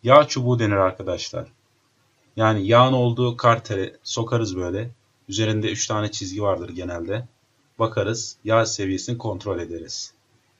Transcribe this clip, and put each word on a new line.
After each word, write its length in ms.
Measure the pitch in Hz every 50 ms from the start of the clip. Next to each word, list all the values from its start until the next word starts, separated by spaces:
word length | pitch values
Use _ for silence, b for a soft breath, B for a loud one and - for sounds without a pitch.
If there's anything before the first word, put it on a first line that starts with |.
Yağ 260 | - 120 135 151 147 143
çubuğu 300 | - 135 123 123 123 113
denir 180 | 113 104 101
arkadaşlar. 720 | 98 95 92 92 - 95 92 87 85 - - - 82 - - _ _ _ _ _ _ _ _ _ _ _ _ _ _ _ _ _
Yani 300 | 113 110 110 107 104 95
yağın 260 | 101 117 120 127 131
olduğu 440 | 135 127 123 120 117 123 123 120 117
kartere 600 | - - 120 117 110 - - 107 95 92 - - -
sokarız 540 | _ - - 120 113 - 127 113 110 98 92
böyle. 340 | 92 90 87 92 101 123 123 - _ _ _ _ _ _ -
Üzerinde 440 | 98 107 110 107 110 110 107 107
üç 140 | 107 110 -
tane 240 | - 110 107 107 104
çizgi 320 | - - 101 92 95 104
vardır 260 | 104 101 92 87 87 85
genelde. 600 | 85 90 87 87 87 85 85 85 101 120 123 - _ _ _ _ _ _ _ _ _ -
Bakarız, 580 | 113 110 - 110 95 101 117 - - - - _ -
yağ 220 | 107 110 113 117
seviyesini 520 | 110 - - 101 95 95 87 - - 120 117
kontrol 400 | - 107 98 92 - 104 92 87
ederiz. 560 | 85 82 85 82 82 80 - - - - _ _ _ _ _ _ _ _ _ _